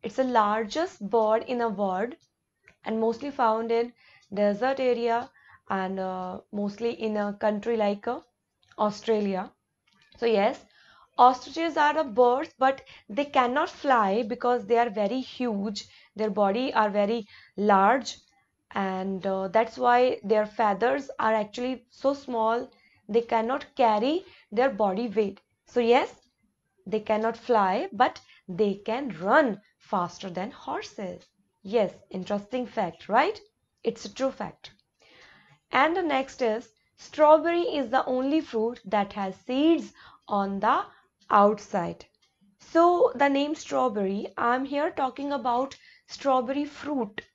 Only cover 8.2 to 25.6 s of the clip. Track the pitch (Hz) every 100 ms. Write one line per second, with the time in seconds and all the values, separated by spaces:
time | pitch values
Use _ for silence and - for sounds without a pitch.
8.2 | - _ _ _ _ - 214 208 - 214
9.2 | 208 185 220 _ _ _ _ _ _ -
10.2 | 233 214 208 277 - _ _ - _ -
11.2 | 247 262 - - 330 320 294 302 294 208
12.2 | 247 254 311 _ 262 269 - - _ 208
13.2 | 285 269 247 262 349 - 285 247 202 202
14.2 | 226 240 247 247 196 233 240 202 202 254
15.2 | 254 - 247 208 202 208 - - _ -
16.2 | 214 196 202 208 262 - 214 202 202 233
17.2 | 208 - - - 208 196 196 262 233 -
18.2 | _ _ _ _ _ - 190 190 190 190
19.2 | 190 190 190 202 233 247 247 240 254 -
20.2 | 196 214 214 - 214 196 233 277 269 -
21.2 | 226 220 208 226 247 254 _ _ 269 277
22.2 | - 233 220 233 254 _ _ _ - 214
23.2 | 233 226 226 277 - - 240 214 240 330
24.2 | - - _ 214 269 202 208 185 240 196
25.2 | 202 196 _ _